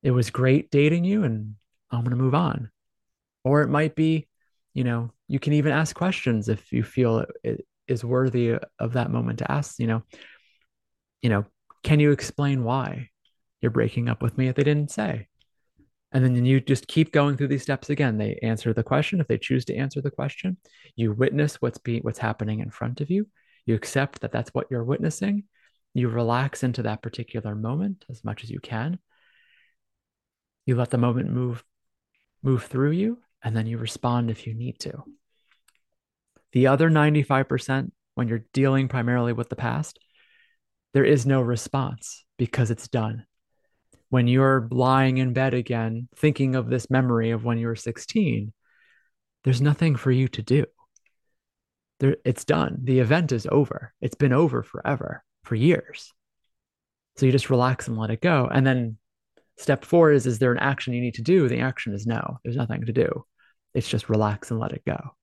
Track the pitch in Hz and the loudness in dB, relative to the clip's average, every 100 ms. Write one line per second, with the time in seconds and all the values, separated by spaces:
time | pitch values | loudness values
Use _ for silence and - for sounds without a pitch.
0 | 135 123 117 - 131 139 - 143 147 170 | 2 2 0 0 4 2 2 2 4 2
1 | 175 208 160 113 107 104 _ _ _ 120 | 0 0 0 -2 -6 -14 _ _ _ -4
2 | 120 123 131 143 139 143 113 _ _ _ | -2 0 2 2 0 -2 -8 _ _ _
3 | _ _ _ _ 131 143 135 147 156 156 | _ _ _ _ 0 2 2 2 0 0
4 | 160 160 - _ _ _ _ - 123 117 | 0 0 -4 _ _ _ _ -4 -2 -2
5 | 117 _ _ 139 - 147 147 143 156 - | -6 _ _ -4 2 2 2 0 -2 -2
6 | 180 185 - 113 104 107 _ 120 110 - | -2 -2 0 0 0 -4 _ -4 -2 0
7 | 123 113 113 - 117 110 - _ - 123 | 2 2 -2 -8 -6 -6 -8 _ -6 -4
8 | 120 127 131 120 117 113 - _ 117 123 | -2 0 0 0 0 -2 -6 _ -4 -2
9 | 120 120 120 117 - 143 143 - 117 113 | 0 -2 -2 -4 -2 -2 -4 -4 -2 -2
10 | - - - - _ _ _ _ _ _ | -4 -20 -20 -20 _ _ _ _ _ _
11 | _ _ 123 104 104 _ _ _ - 151 | _ _ 0 0 -2 _ _ _ 2 4
12 | 147 143 - - 143 135 117 131 123 76 | 6 2 -2 -4 -2 0 0 -2 -4 -8
13 | 127 _ _ _ _ _ 123 113 113 120 | -12 _ _ _ _ _ -2 2 0 0
14 | 120 120 117 - 131 127 139 151 147 - | -2 -2 -2 0 -2 2 2 2 0 -4
15 | 208 - - _ _ _ _ _ _ _ | -4 -4 -10 _ _ _ _ _ _ _
16 | _ 135 127 123 123 135 - 131 - - | _ 2 2 4 4 4 4 -2 0 0
17 | 160 156 143 135 139 135 - 135 - 143 | 2 4 2 0 -2 -2 -2 -6 -4 0
18 | 139 107 107 101 117 110 - 113 110 135 | 0 2 -2 -2 -2 -2 0 -2 0 0
19 | 151 190 151 117 - 131 - - 139 143 | 0 -2 0 -2 0 -2 -2 -4 -4 -4
20 | 139 - 139 - 185 185 _ _ - - | -6 -4 -6 -4 -6 -6 _ _ -20 -2
21 | 113 104 131 139 147 - 123 - - 117 | -2 2 0 2 -2 0 -4 -4 -6 -4
22 | 117 113 110 110 107 107 - - 120 123 | -4 -4 -4 -2 -4 -4 -6 -8 -8 -6
23 | 147 190 214 _ _ _ - 113 - 139 | -2 -2 -2 _ _ _ -2 -2 0 -2
24 | 139 - 113 113 113 135 - 123 117 143 | -2 -6 -6 -6 -4 -6 -4 -6 -2 -2
25 | 160 - 196 208 202 _ _ _ _ 127 | -2 -2 -4 -4 -6 _ _ _ _ -2
26 | 123 117 117 120 135 - 127 120 110 110 | 0 0 0 0 -2 -2 -4 -2 -4 -6
27 | 117 - 117 113 107 104 110 135 196 190 | -8 -12 -10 -8 -8 -6 -4 -4 -4 -6
28 | _ 120 107 107 113 - - 113 127 180 | _ -12 -10 -10 -10 -12 -8 -8 -6 -8
29 | _ _ _ _ _ _ _ _ _ _ | _ _ _ _ _ _ _ _ _ _
30 | _ _ _ _ _ _ - 123 123 123 | _ _ _ _ _ _ -2 0 0 2
31 | 120 123 - 123 123 117 _ _ _ _ | 2 0 -2 -2 -4 -6 _ _ _ _
32 | _ _ _ _ 135 127 - 127 139 165 | _ _ _ _ 0 0 -2 -2 0 2
33 | 214 240 _ _ 117 110 110 117 113 - | -2 -4 _ _ -4 -2 -2 -4 -8 -4
34 | 123 120 117 113 - 110 123 - - - | -2 0 0 -4 -8 -8 -8 -10 -12 -12
35 | - - _ _ _ _ _ _ _ _ | -18 -20 _ _ _ _ _ _ _ _
36 | _ _ _ _ _ 127 131 139 165 156 | _ _ _ _ _ 2 4 6 4 6
37 | 151 151 139 135 135 127 - 135 135 _ | 4 4 2 0 0 -2 -2 -4 -4 _
38 | _ - 120 113 110 - 135 135 131 131 | _ -6 -2 -4 -4 0 2 2 0 -2
39 | 117 123 120 117 120 - 117 123 156 - | 0 0 0 -2 -6 -6 -4 -4 -6 -10
40 | _ _ _ _ _ _ _ _ _ 139 | _ _ _ _ _ _ _ _ _ 2
41 | 135 147 123 135 120 120 - 135 127 117 | 4 4 4 2 2 -2 -2 -4 -4 -6
42 | - - _ _ 120 - 113 113 - 123 | -14 -20 _ _ -4 0 0 -2 -4 -4
43 | 110 110 - _ _ _ _ _ _ _ | -4 -6 -12 _ _ _ _ _ _ _
44 | _ 127 120 127 135 135 117 123 127 131 | _ 2 4 4 4 2 0 0 4 4
45 | 135 127 127 123 113 120 113 117 113 113 | 4 2 0 0 0 0 -2 -2 -2 -4
46 | 120 - 151 143 135 131 117 123 - 131 | -10 0 0 2 0 0 -2 -4 0 0
47 | 127 120 113 113 117 117 117 113 - 113 | 2 2 0 -2 -2 -2 -2 -6 -8 -10
48 | - 226 185 113 104 - _ _ _ _ | -4 0 0 0 -6 -12 _ _ _ _
49 | _ _ _ _ - 123 143 147 165 131 | _ _ _ _ 0 2 2 2 2 2
50 | 135 127 131 - 113 135 - _ _ _ | 2 2 2 -2 0 2 2 _ _ _
51 | _ _ _ _ _ _ _ _ _ _ | _ _ _ _ _ _ _ _ _ _
52 | 135 147 - 120 - - - - 127 131 | 0 2 -2 -2 0 0 0 -4 0 2
53 | 117 156 165 120 - 143 139 - - _ | 4 2 2 -2 2 2 2 -4 -12 _
54 | - - 139 127 165 123 110 - - 135 | -8 0 2 4 2 0 -6 -6 -4 -4
55 | - - _ _ - 110 139 180 - - | -6 -12 _ _ -6 2 4 2 -2 -18
56 | - _ _ _ _ _ _ _ _ _ | -20 _ _ _ _ _ _ _ _ _
57 | _ - 135 131 - 127 127 127 - 113 | _ 0 2 4 2 2 2 0 -4 -6
58 | 110 113 175 156 123 135 131 127 117 110 | -4 -2 2 2 2 2 2 2 -2 -8
59 | _ _ _ _ _ _ - 135 - 170 | _ _ _ _ _ _ -2 -2 2 6
60 | 160 147 123 113 131 123 139 135 - 120 | 6 6 2 0 2 2 0 -2 -4 -4
61 | 123 117 117 185 131 120 147 - - 101 | -4 -4 2 4 4 0 -2 -4 -6 -6
62 | 107 113 - - 120 120 117 107 113 113 | -4 -4 -4 -8 -6 -4 -4 -4 -4 0
63 | - - - _ _ _ _ - - 120 | 0 -2 -10 _ _ _ _ -6 -2 -4
64 | - 107 104 104 - 113 - - - - | 0 0 2 -2 -6 -6 -6 -6 -6 -6
65 | 131 _ | -10 _